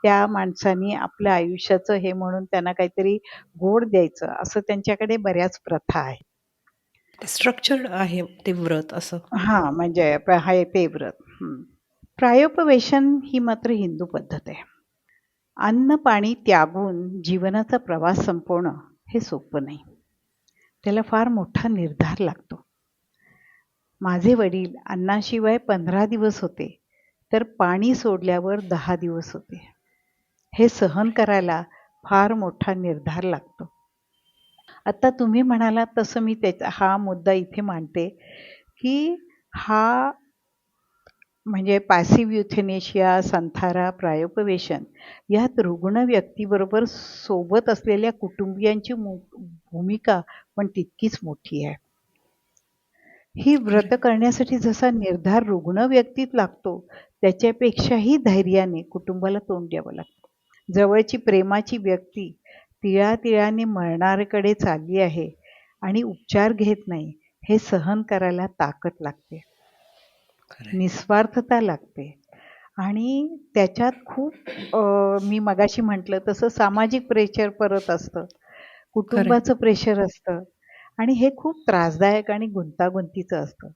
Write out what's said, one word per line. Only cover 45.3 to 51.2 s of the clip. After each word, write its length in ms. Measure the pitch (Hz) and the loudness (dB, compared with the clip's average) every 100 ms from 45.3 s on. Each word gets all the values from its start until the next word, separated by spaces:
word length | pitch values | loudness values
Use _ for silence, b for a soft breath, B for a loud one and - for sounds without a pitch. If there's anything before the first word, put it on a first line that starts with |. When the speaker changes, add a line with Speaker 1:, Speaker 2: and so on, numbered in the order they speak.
| 208 247 240 | 0 2 0
Speaker 1:
रुग्ण 380 | 185 170 185 214 | -2 -2 -2 0
व्यक्तीबरोबर 840 | 247 220 180 - 208 202 190 214 | 2 2 0 -10 -2 0 2 0
सोबत 840 | 233 - - - - 185 175 214 233 | 0 -6 -18 -18 -4 -4 0 0 2
असलेल्या 440 | 208 220 202 226 | -2 0 0 0
कुटुंबियांची 800 | 226 190 - 190 190 208 214 214 | -4 -10 -6 -8 0 0 0 -6
मु-, 460 | 240 202 185 _ - | -8 -8 -12 _ -20
भूमिका 840 | 180 165 _ 170 185 220 - 185 170 B _ | -20 -20 _ -6 -4 -2 0 0 -2 B _
पण 120 | - 202 | -6 -4
तितकीच 520 | 196 175 _ 220 - | -4 -8 _ -4 -4